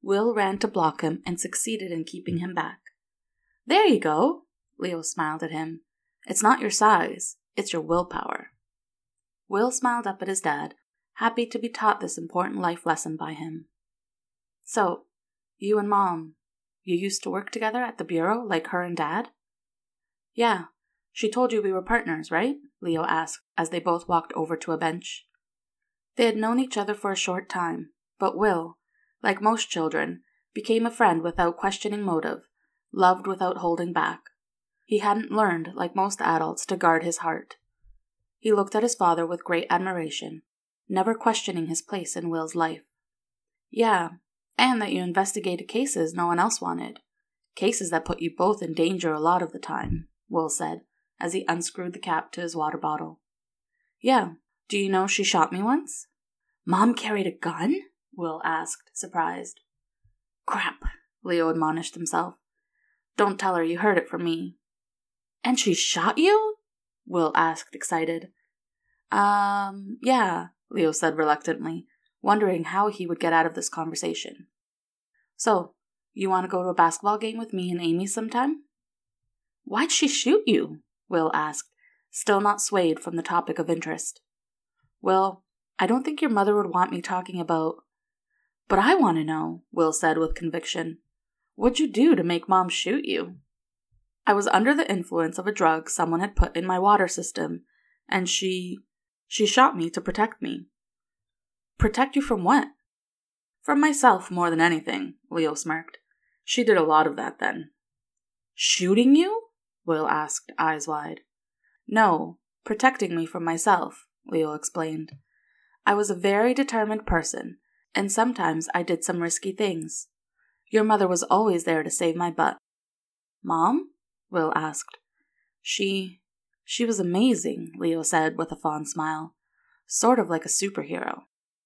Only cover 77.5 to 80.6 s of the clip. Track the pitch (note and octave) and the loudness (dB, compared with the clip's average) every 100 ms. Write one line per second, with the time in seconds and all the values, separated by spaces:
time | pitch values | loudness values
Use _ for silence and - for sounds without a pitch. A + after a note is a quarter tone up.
77.5 | F#3+ F3+ F3 E3+ E3+ G3 A3+ A3 A#3 C4+ | -6 -4 -2 0 0 -2 -4 -4 -2 -2
78.5 | D#4 _ _ _ _ _ _ _ _ _ | -2 _ _ _ _ _ _ _ _ _
79.5 | _ - G#3+ E4 - D4 - - G4+ G#4+ | _ -6 -2 0 2 2 2 4 4 6
80.5 | G#3+ | 2